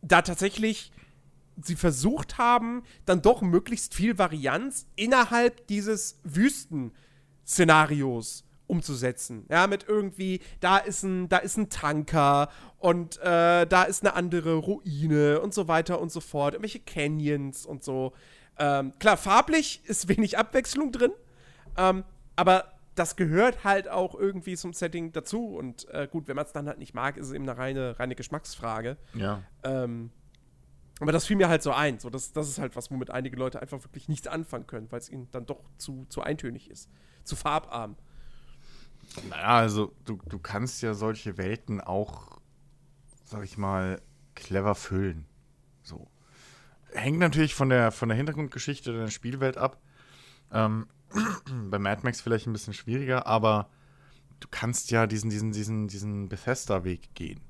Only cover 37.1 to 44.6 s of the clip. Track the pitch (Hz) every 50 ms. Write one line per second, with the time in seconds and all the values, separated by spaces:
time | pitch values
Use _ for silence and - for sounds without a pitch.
37.1 | - _ - - - - - 151 147 156 - - - 120 113 107 - - - -
38.1 | - - - - - - - - - - - - - - - - - - - -
39.1 | - - - 95 90 76 87 104 120 120 113 110 104 107 107 - - - - -
40.1 | 110 92 - 85 92 95 - - - 101 117 127 - - - 113 107 101 110 110
41.1 | 110 107 - 107 92 101 92 92 110 117 - - 110 98 - - 90 98 104 -
42.1 | - - - - - - _ _ _ _ - - - _ _ _ _ _ _ -
43.1 | - _ _ - 107 107 101 92 - 101 101 98 98 95 95 92 92 92 - -
44.1 | - _ - _ _ - - - 92 98